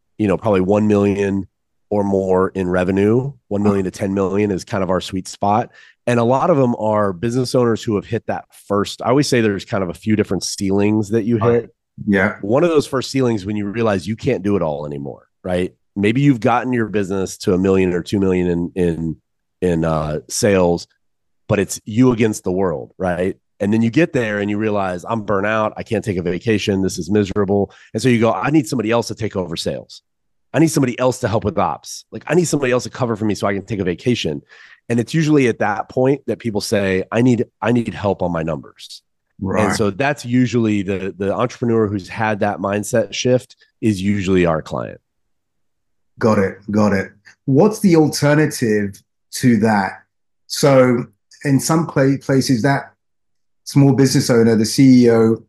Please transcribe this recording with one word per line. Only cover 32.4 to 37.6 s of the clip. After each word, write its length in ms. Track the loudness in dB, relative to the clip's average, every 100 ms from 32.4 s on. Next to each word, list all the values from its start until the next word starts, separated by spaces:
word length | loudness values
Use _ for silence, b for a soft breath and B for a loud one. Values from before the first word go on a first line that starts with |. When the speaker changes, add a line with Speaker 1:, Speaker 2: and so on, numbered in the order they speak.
| 2
Speaker 1:
somebody 260 | 0 0
else 140 | 0 -2
to 40 |
cover 260 | -4 -4 -2
for 100 | -2
me 100 | -2
so 100 | -2
I 80 |
can 120 | -4 -6
take 140 | -4
a 40 |
vacation." 580 | -4 -2 -2 -2 -2 -8 -12 b b b -4
And 100 | -4
it's 140 | -2
usually 340 | -2 2 4 4
at 120 | 0
that 300 | -2 -2 -4
point 320 | 0 0 0 -4
that 140 | -6
people 220 | -4 -6
say, 420 | -2 0 0 -2 -2
"I 100 | 0
need, 240 | 2 2 -2 _